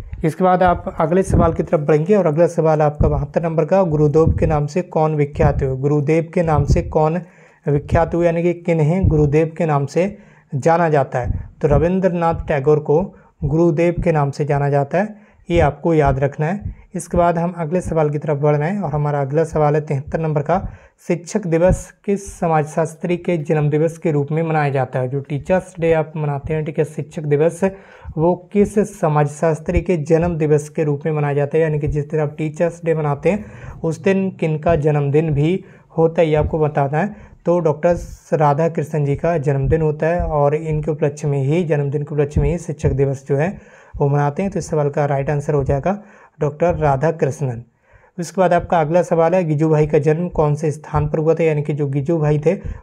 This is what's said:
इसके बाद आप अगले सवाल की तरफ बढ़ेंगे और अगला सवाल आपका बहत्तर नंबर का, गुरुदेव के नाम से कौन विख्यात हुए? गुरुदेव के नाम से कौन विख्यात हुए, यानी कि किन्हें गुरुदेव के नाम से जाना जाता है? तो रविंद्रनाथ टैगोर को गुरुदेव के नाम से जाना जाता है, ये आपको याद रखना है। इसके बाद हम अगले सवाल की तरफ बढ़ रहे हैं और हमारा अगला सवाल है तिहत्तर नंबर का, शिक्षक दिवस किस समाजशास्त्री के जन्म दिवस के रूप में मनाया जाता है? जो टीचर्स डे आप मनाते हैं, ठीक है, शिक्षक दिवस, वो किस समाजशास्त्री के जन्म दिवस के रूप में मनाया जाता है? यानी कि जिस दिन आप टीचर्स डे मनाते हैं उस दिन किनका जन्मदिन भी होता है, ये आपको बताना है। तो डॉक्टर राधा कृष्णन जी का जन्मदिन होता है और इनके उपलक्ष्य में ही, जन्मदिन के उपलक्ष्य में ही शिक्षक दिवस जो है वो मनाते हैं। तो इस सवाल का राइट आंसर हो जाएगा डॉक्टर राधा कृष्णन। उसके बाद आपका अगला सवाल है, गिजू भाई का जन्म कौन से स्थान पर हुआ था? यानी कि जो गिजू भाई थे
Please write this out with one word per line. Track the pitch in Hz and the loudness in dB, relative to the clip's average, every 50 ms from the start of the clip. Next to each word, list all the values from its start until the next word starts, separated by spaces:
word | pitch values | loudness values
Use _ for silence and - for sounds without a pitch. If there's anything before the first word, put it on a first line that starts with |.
| - - - - - | -14 -14 -12 -4 -2
इसके | 160 147 - 185 | -2 0 2 2
बाद | 185 185 180 185 | 4 4 4 4
आप | 180 175 175 - 190 - | 4 2 0 -2 -10 -4
अगले | - 165 156 175 190 185 | -2 0 2 2 2 2
सवाल | - - 170 170 165 156 | 2 2 4 4 2 2
की | - 170 | 0 -2
तरफ | - - 160 | 0 0 0
बढ़ेंगे | 147 147 160 147 156 170 214 | 2 2 2 2 4 4 2
और | 202 180 160 | 4 4 2
अगला | 147 160 170 165 | 4 4 2 2
सवाल | 170 - 156 160 156 151 | 2 2 2 2 4 4
आपका | 151 147 147 - - 147 | 2 2 2 2 0 2
बहत्तर | 147 131 143 - - 175 156 | 2 0 -4 -2 -4 -2 -2
नंबर | 165 160 160 156 | -2 0 0 0
का, | 151 190 196 190 | 2 2 2 2
गुरुदेव | 165 151 151 151 151 135 156 160 165 - | 2 2 2 2 4 4 4 4 4 2
के | - 180 160 | 2 0 0
नाम | 156 147 147 147 | 0 0 -2 -2
से | - 190 175 | -2 -4 -6
कौन | - - 165 156 156 156 | -2 0 0 0 2 2
विख्यात | 147 143 143 147 - 147 135 139 - 147 | 0 -2 -2 0 0 0 2 2 0 -2
हुए? | 131 131 131 | -2 -2 -2
गुरुदेव | 135 143 147 151 139 143 156 165 160 165 - | -2 0 0 0 2 2 2 0 0 0 -2
के | 196 170 | -2 0
नाम | 160 151 143 143 | 2 2 0 2
से | - - 175 165 | 2 2 0 0
कौन | - - 165 156 156 165 180 175 - - - - - _ _ - | 0 0 2 2 2 0 -2 -6 -8 -20 -20 -20 -20 _ _ -4
विख्यात | 151 143 147 147 - - 170 165 156 175 | -2 -2 -2 -2 0 0 0 2 2 0
हुए, | 170 170 | 0 2
यानी | 170 165 170 170 | 2 2 2 0
कि | 175 170 | 0 -2
किन्हें | 175 170 175 170 160 151 147 175 190 185 - | -2 -2 -2 0 2 2 2 2 2 2 2
गुरुदेव | 156 151 151 143 139 156 165 160 160 - | 4 4 2 4 4 2 2 0 -2 -4
के | 175 | -2
नाम | 156 147 139 139 135 | 0 0 0 -2 -2
से | - 160 180 202 202 - - - - _ _ - - | 0 0 0 -2 -2 -10 -20 -20 -20 _ _ -8 -8
जाना | 131 - 165 165 170 170 160 | 0 2 2 4 4 4 2
जाता | 151 143 131 - - 127 | 2 2 0 0 -2 -6
है? | 120 - - - - - - - | -4 -2 -4 -6 -6 -12 -12 -4
तो | - 147 | 0 2
रविंद्रनाथ | 147 143 156 175 185 190 185 185 170 175 165 165 165 160 - - | 2 4 4 2 0 2 0 0 0 0 0 0 -2 -2 -4 -4
टैगोर | 160 139 135 151 151 151 | -4 -2 2 2 2 2
को | - - 147 160 196 202 - - _ _ _ - | 2 2 0 0 0 -2 -8 -18 _ _ _ -6
गुरुदेव | 160 139 151 160 170 170 156 156 170 175 170 - - | -4 -2 2 2 2 2 2 2 0 0 0 0 0
के | 175 | 0
नाम | 160 151 143 139 | 2 2 0 -2
से | 135 - 151 | -2 -4 -2
जाना | 139 147 143 143 143 | -2 0 0 0 2
जाता | 143 143 139 139 - 175 | 2 0 0 0 0 -2
है, | 208 214 - - - _ _ _ _ - | -2 -2 -4 -14 -20 _ _ _ _ -2
ये | 170 170 | 2 2
आपको | 160 139 139 - - 170 165 | 2 2 0 0 0 0 2
याद | 156 143 139 135 135 | 4 4 2 2 2
रखना | 143 135 - - 151 | 0 -2 -2 -2 -4
है। | 156 196 208 - - - - - - - | -2 -2 -4 -6 -10 -12 -12 -16 -12 -10
इसके | 180 170 - - 175 | -10 -10 -4 0 2
बाद | 170 175 170 170 | 2 2 2 0
हम | 170 175 180 | -2 -4 -4
अगले | 170 - 147 180 180 | -6 -6 -4 -4 -4
सवाल | 170 - 165 160 151 151 | -4 -2 0 0 0 0
की | 147 147 | 0 -4
तरफ | 151 151 151 135 | -2 -2 -4 0
बढ़ | 151 147 147 | 2 0 2
रहे | 147 147 165 | 2 0 -2
हैं | 202 208 | -4 -4
और | 185 151 | -4 -4
हमारा | - 147 147 147 143 143 | -4 -2 -2 0 0 -2
अगला | 139 131 143 160 160 | -2 -2 0 -2 -2
सवाल | 160 - 160 151 147 147 | 0 0 0 2 2 2
है | 156 | 0
तिहत्तर | 147 - 147 135 143 - - 165 | -2 -2 -6 -6 -6 -6 -6 -4
नंबर | 160 160 147 151 | -4 -2 -2 -2
का, | - - 170 202 - - - - - - _ _ _ - | 0 0 -2 -2 -2 -6 -12 -14 -20 -20 _ _ _ -4
शिक्षक | 180 165 175 - - 214 208 170 | -4 -4 -4 -6 -6 -4 -2 0
दिवस | 160 165 175 185 165 - - - - _ - | 0 2 4 4 2 2 -2 -12 -20 _ -4
किस | - 202 190 196 - | -4 -4 -4 -4 -10
समाजशास्त्री | - - 190 165 160 156 147 151 - 175 160 160 160 - - 175 175 170 | -10 -4 -2 0 0 0 0 -2 -2 -4 -4 -4 -4 -8 -4 -4 -4 -2
के | 175 185 175 160 | -2 -2 -2 -2
जन्म | 147 - 160 151 147 147 | 0 0 0 0 2 0
दिवस | 147 151 160 165 160 165 | 2 2 0 0 -2 -2
के | - 175 | -4 -2
रूप | 147 147 139 139 | 0 0 -2 -2
में | 151 160 160 | -2 -2 -2
मनाया | 160 160 156 147 143 | 0 0 0 0 0
जाता | 131 139 131 131 - 135 | 0 -2 -2 -2 -2 -4
है? | 127 123 | -4 -4
जो | 139 139 | -4 -6
टीचर्स | 131 - 151 139 - - 185 185 185 - - 170 | -6 -6 -8 -8 -2 0 0 0 0 -4 -10 -4
डे | 165 165 165 | 0 2 2
आप | 160 151 156 - 160 | 2 0 -4 -6 -6
मनाते | 151 147 143 139 - - 156 | -4 -4 -4 -6 -6 -6 -4
हैं, | 156 151 | -4 -4
ठीक | 165 135 - | -6 -2 -4
है, | 151 | -4
शिक्षक | 151 - - 143 - - 175 151 | -4 -4 -10 -10 -10 -10 -8 -2
दिवस, | 147 147 143 156 170 165 170 190 190 190 - - - - - - - - 160 | 0 2 2 2 2 0 0 -2 -2 -2 -4 -18 -20 -20 -20 -18 -12 -4 0
वो | 156 175 180 175 - - - | 0 0 0 0 -4 -4 2
किस | 202 202 202 - 220 196 208 - - | 2 2 2 2 0 -2 -2 -2 -2
समाजशास्त्री | - 156 151 151 151 147 151 - 170 165 156 160 160 - 175 170 | -2 0 2 2 0 0 -2 -2 0 0 0 -2 -4 -2 -2 -2
के | 170 - 185 160 | 0 0 -2 -2
जन्म | 143 139 165 160 170 175 175 156 | 2 2 2 2 2 0 0 0
दिवस | 156 147 151 147 147 - | 2 2 2 2 2 -2
के | - 175 160 | -4 -2 -2
रूप | 147 143 139 147 | -2 -2 -2 -2
में | 165 151 | -4 -2
मनाया | 151 147 143 139 | -2 0 0 0
जाता | 143 143 139 - 160 | 0 -2 0 2 0
है? | 165 | 2
यानी | 156 151 147 | 2 0 -2
कि | 151 143 | -2 -2
जिस | 139 151 143 151 | -2 -2 -4 -2
दिन | 165 156 | -2 -2
आप | 151 147 151 - | -2 -2 -4 -4
टीचर्स | 156 156 151 156 175 165 165 - - | -6 -6 -2 -2 -2 -2 -2 -4 -2
डे | 165 160 | -2 -2
मनाते | 156 151 147 143 139 - 160 | 0 0 -2 -2 0 0 0
हैं | 196 208 - - - - - - - - | 0 0 -4 -10 -16 -18 -16 -16 -14 -6
उस | - 165 151 - | -4 -4 -4 -2
दिन | - 196 196 190 190 190 | 0 0 0 2 0 -2
किनका | 185 - 170 160 156 151 156 175 170 160 | -4 -4 -4 -2 -2 0 0 0 2 2
जन्मदिन | 143 156 147 147 143 143 139 151 165 160 | 2 2 2 2 0 2 2 2 2 2
भी | 147 139 147 165 185 190 - - - - _ _ - 165 | 0 0 2 0 0 -2 -4 -10 -20 -20 _ _ -2 0
होता | 165 165 165 180 | 0 2 2 2
है, | 170 156 | 2 2
ये | 151 | 2
आपको | 151 151 - - 160 | 0 0 0 0 0
बताना | 156 147 151 147 139 135 143 147 | 0 0 0 0 0 0 0 -2
है। | - 208 - - - - - - - | -2 -2 -6 -10 -20 -20 -20 -8 -2
तो | 170 175 175 | 0 0 2
डॉक्टर | 165 156 147 151 160 175 175 170 - - - - _ - 175 | 2 0 0 2 2 0 0 0 -2 -12 -16 -16 _ -4 0
राधा | 151 156 143 143 139 165 170 | 2 2 2 2 2 0 0
कृष्णन | 165 170 147 - - 151 143 | 0 -2 -6 -2 -2 -2 0
जी | 139 143 | 0 -2
का | 135 - 165 175 160 | 0 0 0 0 0
जन्मदिन | 135 151 139 139 135 135 160 160 | 0 0 0 0 0 0 0 2
होता | 160 151 147 151 156 160 | 2 0 -2 0 -2 -2
है | 170 175 170 | 0 0 -2
और | 160 156 147 143 143 151 | -2 0 2 2 2 0
इनके | 156 160 156 151 151 151 165 | 0 -2 -2 -4 -4 -2 -4
उपलक्ष्य | 156 147 165 143 147 - - 147 | -2 -2 -2 -2 -2 -2 -4 -2
में | 143 139 | -2 -2
ही, | 135 135 151 175 180 | 0 0 0 0 0
जन्मदिन | 151 160 143 143 139 139 147 147 | 0 0 -2 -2 -2 -4 -4 -6
के | - 151 | -4 -2
उपलक्ष्य | 147 147 147 - - | -2 -2 0 0 0
में | 147 147 | 0 0
ही | 165 175 | 0 -2
शिक्षक | 170 - 143 - - 143 | -4 -8 -10 -2 -2 -2
दिवस | 127 131 139 135 135 135 - - | 0 0 0 0 -2 -6 -4 -4
जो | 143 135 | -2 0
है | 151 185 202 - - - - - - - - | 0 -2 -4 -8 -16 -20 -20 -20 -20 -14 -4
वो | - 147 139 | -2 0 0
मनाते | 143 143 143 147 143 - 190 | 2 2 0 0 -2 -2 -4
हैं। | 196 | -4
तो | - 185 | -4 -6
इस | - - | -6 -4
सवाल | 170 151 143 143 | -2 0 0 0
का | 139 160 143 143 | 0 -2 -2 0
राइट | 143 135 139 147 | 0 -2 -2 -2
आंसर | 151 143 143 - 147 | -2 -4 -2 0 0
हो | 143 135 | 0 0
जाएगा | 127 143 139 135 175 202 202 - - - - - - _ - | 0 -2 0 0 -2 -4 -4 -6 -16 -20 -20 -20 -20 _ -4
डॉक्टर | 151 143 147 - 170 175 170 | -4 -4 -2 0 0 0 0
राधा | 156 151 143 139 135 143 160 165 | 0 0 0 0 2 0 -2 0
कृष्णन। | 160 156 139 127 - 147 127 120 113 - _ _ _ _ _ _ - _ _ _ - | 0 -2 -2 -2 -4 -6 -6 -6 -8 -12 _ _ _ _ _ _ -20 _ _ _ -10
उसके | 170 156 - 196 | -10 -8 -2 0
बाद | 185 175 175 | 2 4 4
आपका | 175 - - 190 170 | 2 0 2 0 0
अगला | 156 147 165 180 165 | 2 2 2 2 2
सवाल | - 175 165 165 165 180 | 2 2 2 2 4 4
है, | 190 180 | 2 0
गिजू | 151 156 143 160 160 | 0 0 0 2 2
भाई | 156 151 156 151 | 4 2 2 4
का | 160 151 | 2 2
जन्म | 135 156 156 165 180 175 | 4 4 2 2 0 -4
कौन | - - 156 147 147 | 0 0 2 2 2
से | 147 - 151 | 0 -2 -4
स्थान | 139 - - - 151 147 147 147 | -4 -4 -10 -4 -2 -2 -2 0
पर | 151 160 | -2 0
हुआ | 151 160 165 | 2 2 2
था? | 160 165 | 2 2
यानी | 160 151 147 | 2 2 0
कि | 147 151 151 | -2 -2 -2
जो | 143 147 139 | -2 -2 -2
गिजू | 135 143 131 151 170 165 | -2 -2 -2 0 0 0
भाई | 151 147 151 147 | 2 2 0 2
थे | 151 170 190 202 - - - - | 2 0 0 0 -4 -10 -10 -10